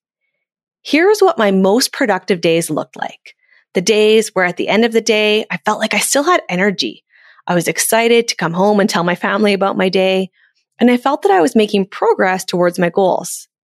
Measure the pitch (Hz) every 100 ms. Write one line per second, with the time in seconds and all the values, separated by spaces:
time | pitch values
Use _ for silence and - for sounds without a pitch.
0 | _ _ _ _ _ _ _ _ - 294
1 | 370 427 381 - 208 190 190 220 - -
2 | 233 185 - 180 170 165 165 156 - -
3 | - - - - _ _ _ 190 180 214
4 | 214 220 214 185 180 175 - 202 233 226
5 | 220 214 214 214 - 180 214 214 214 196
6 | - 269 294 349 - 180 208 185 113 -
7 | _ _ _ _ - 175 - - - 226
8 | 233 233 233 - 165 170 202 208 190 -
9 | 175 175 202 196 208 196 196 - 185 190
10 | 190 190 190 _ _ _ _ - 240 247
11 | 269 294 403 381 294 233 208 202 190 -
12 | 453 440 190 185 - 175 175 175 170 202
13 | 185 - - - - _